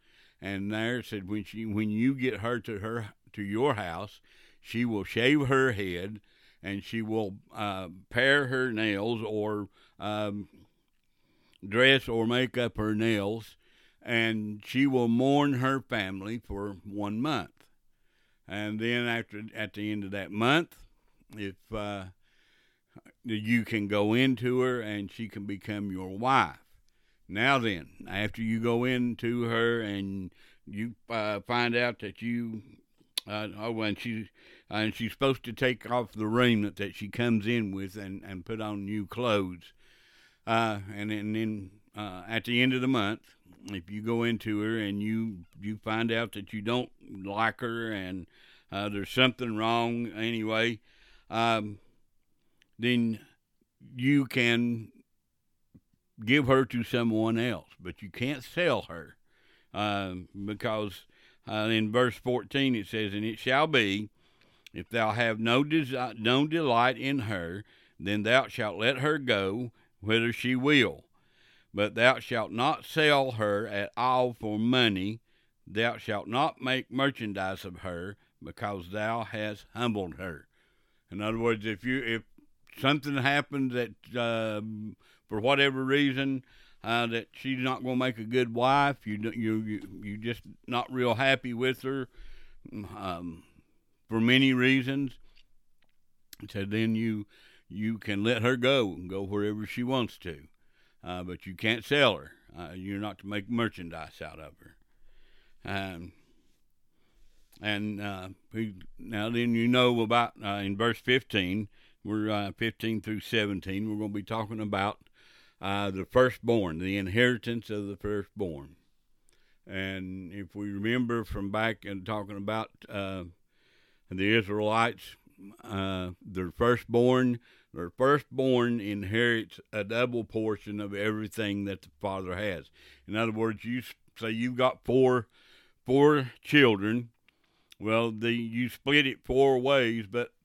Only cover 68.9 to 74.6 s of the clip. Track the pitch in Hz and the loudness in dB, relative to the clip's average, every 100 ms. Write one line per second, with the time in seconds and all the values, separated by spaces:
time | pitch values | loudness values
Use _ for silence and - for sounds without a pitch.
68.9 | 131 147 156 127 104 95 110 123 _ _ | 2 0 0 2 2 2 -2 -6 _ _
69.9 | - 101 113 113 113 123 127 139 147 104 | -10 0 2 2 0 0 2 6 6 6
70.9 | - _ _ _ _ _ _ _ 101 104 | 0 _ _ _ _ _ _ _ -2 0
71.9 | 110 123 120 - 117 95 107 139 147 - | 6 6 4 0 -4 -2 0 0 0 -4
72.9 | 156 151 143 131 110 104 101 110 101 101 | 2 6 6 2 0 2 2 0 -4 -4
73.9 | 110 127 127 127 117 110 107 | -2 2 2 2 -2 -4 0